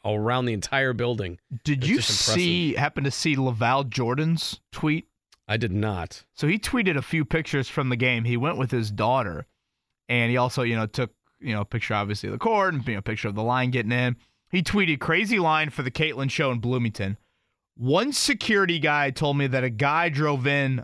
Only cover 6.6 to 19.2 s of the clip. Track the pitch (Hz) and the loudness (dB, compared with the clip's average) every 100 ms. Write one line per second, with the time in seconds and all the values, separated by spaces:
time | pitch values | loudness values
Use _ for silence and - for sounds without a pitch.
6.6 | - 247 185 143 - 160 143 160 151 139 | 0 0 2 0 0 -2 0 -2 0 -2
7.6 | 127 - 131 120 127 120 117 120 143 117 | -2 -2 0 2 2 2 0 0 0 -2
8.6 | 131 123 107 104 110 131 104 80 - _ | -2 0 -2 0 0 2 -2 -6 -12 _
9.6 | _ _ _ _ - 120 117 123 123 - | _ _ _ _ -4 0 2 2 0 0
10.6 | 120 113 107 - 117 - _ _ 139 107 | 0 0 -2 -2 -6 -6 _ _ -4 -4
11.6 | 101 113 - 107 101 104 101 113 226 214 | -2 -4 -2 -2 -2 -4 -4 -2 0 2
12.6 | 190 151 123 101 104 110 110 101 113 127 | 2 0 -2 -4 -4 -4 -4 -2 0 0
13.6 | 127 123 107 123 123 120 _ _ _ 185 | 0 0 0 0 0 -2 _ _ _ -2
14.6 | 165 208 175 143 - 165 214 220 165 156 | 2 2 2 0 0 0 2 2 2 2
15.6 | 151 - 127 - 156 127 135 - 143 120 | 0 -4 -6 -2 -2 0 -2 0 0 0
16.6 | 120 127 117 104 98 101 _ _ _ _ | 0 0 0 -2 -4 -4 _ _ _ _
17.6 | _ - 127 156 262 269 - 240 - 208 | _ -6 0 2 2 0 0 0 2 4
18.6 | 185 170 147 147 139 135 | 4 2 2 2 0 0